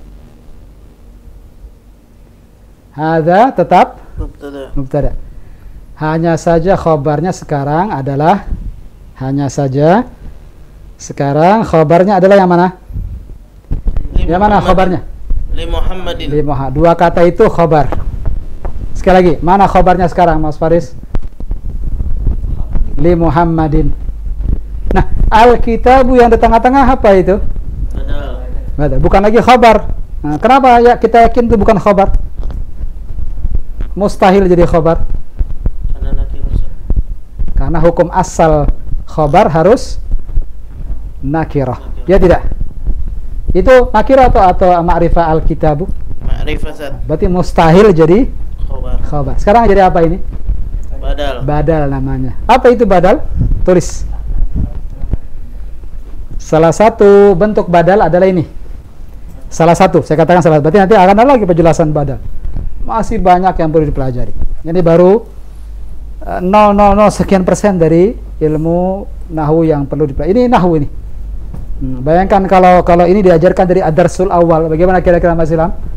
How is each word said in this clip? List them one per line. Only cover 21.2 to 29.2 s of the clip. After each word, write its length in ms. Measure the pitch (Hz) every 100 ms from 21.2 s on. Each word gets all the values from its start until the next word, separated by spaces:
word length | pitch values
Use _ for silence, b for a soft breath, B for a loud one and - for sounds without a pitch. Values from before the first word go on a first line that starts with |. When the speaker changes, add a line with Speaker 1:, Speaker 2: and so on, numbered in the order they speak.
| - - - - - - - - - - - - - - - - - -
Speaker 1:
Li 160 | 160
Muhammadin. 800 | 170 165 160 170 160 156 156 - - - - - - - - - - -
Nah, 160 | - - - -
al-kitabu 880 | 220 247 233 - 220 247 262 247 254
yang 80 | 240
di 40 | 226
tengah-tengah 440 | 226 226 247 277
apa 320 | 269 262 220
itu? 240 | 196 180 202 - - - - -
Speaker 2:
Badal. 480 | - - - - - - - -
Speaker 1:
Badal. 240 | - 143 131
Bukan 220 | 170 196